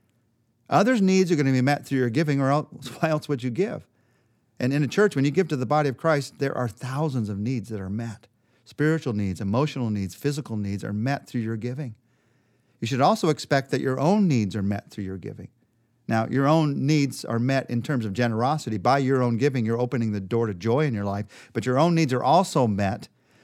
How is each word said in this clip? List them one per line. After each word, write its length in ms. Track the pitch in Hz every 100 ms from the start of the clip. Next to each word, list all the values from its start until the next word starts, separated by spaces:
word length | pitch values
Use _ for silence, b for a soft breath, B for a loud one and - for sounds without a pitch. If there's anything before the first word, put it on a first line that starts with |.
| _ _ _ _ _ _ -
Others' 320 | 160 214 247
needs 300 | 185 190 180
are 40 | 156
gonna 160 | 135
be 100 | 131
met 260 | 131 143 -
through 120 | 135
your 100 | 123
giving, 300 | 123 151 139
or 120 | 135
else, 360 | 147 - - -
<laughs> 120 | -
why 100 | 160
else 180 | 151 -
would 140 | 139
you 80 | 123
give? 380 | 117 208 - - _ _ _ _ _ _ -
And 120 | 123
in 100 | 143
a 40 | 143
church, 280 | - 208 139
when 100 | 143
you 60 |
give 160 | 147 160
to 100 | 143
the 80 | 117
body 240 | 151 143
of 80 | 123
Christ, 400 | 165 147 - -
there 180 | 135 -
are 120 | 120
thousands 640 | - 123 135 156 127 104
of 100 | 98
needs 300 | 110 127 110
that 120 | 107
are 80 | 92
met. 380 | 107 117 101 _ _ _ _
Spiritual 500 | - - 151 160 135
needs, 280 | 107 98 85
emotional 480 | 98 117 147 143 113
needs, 260 | 104 95 -
physical 400 | 143 143 127 107
needs 280 | 101 98
are 100 | 110
met 340 | 104 123 143 -
through 140 | 123
your 160 | 110 113
giving. 380 | 120 127 131 110 _ _ _ _ _ _ _ _
You 80 | 110
should 140 | 120
also 280 | 147 220 165
expect 420 | 151 - 139 127
that 100 | 135
your 180 | 131 131
own 280 | 147 214 190
needs 280 | 123 101 104
are 80 |
met 260 | 98 101 -
through 140 | -
your 140 | 92 95
giving. 320 | 104 101 - _ _ _ _ _ -
Now, 200 | 113 113
your 200 | 131 143
own 380 | 160 151 139 135
needs 400 | 151 135 - -
are 140 | 117
met 300 | 123 135 -
in 120 | 120
terms 240 | 117 135 110
of 80 |
generosity. 640 | 98 120 110 127 156 120 107
By 220 | 120 139
your 220 | 131 131
own 160 | 123 113
giving, 280 | 143 127 113
you're 140 | 117
opening 320 | 123 127 113
the 80 | 104
door 280 | 95 117 113
to 60 |
joy 320 | 90 110 131 151
in 80 |
your 120 | 107 101
life, 200 | 101 104 B B
but 120 | 117 113
your 140 | 127
own 160 | 170 165
needs 180 | 151
are 100 | 123
also 440 | 120 165 185 151 117
met. 400 | 98 98 107 - b b b